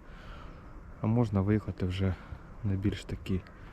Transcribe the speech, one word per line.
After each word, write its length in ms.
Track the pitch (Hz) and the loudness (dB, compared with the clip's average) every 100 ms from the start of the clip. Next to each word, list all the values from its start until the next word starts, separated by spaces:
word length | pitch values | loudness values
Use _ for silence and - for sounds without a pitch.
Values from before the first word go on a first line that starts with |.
| - - - - - - - - - - | -12 -14 -12 -12 -12 -12 -14 -14 -14 -2
а 60 | 110 | 4
можна 340 | 117 113 101 | 4 6 4
виїхати 440 | 98 107 - - 92 | 6 4 2 -2 0
вже 300 | 92 95 90 - - - - | 2 2 2 -4 -12 -12 -4
на 120 | 104 95 | 0 2
більш 280 | 98 - | 2 0
такі 380 | - - - 92 - - - | -2 -6 0 -2 -2 -12 -14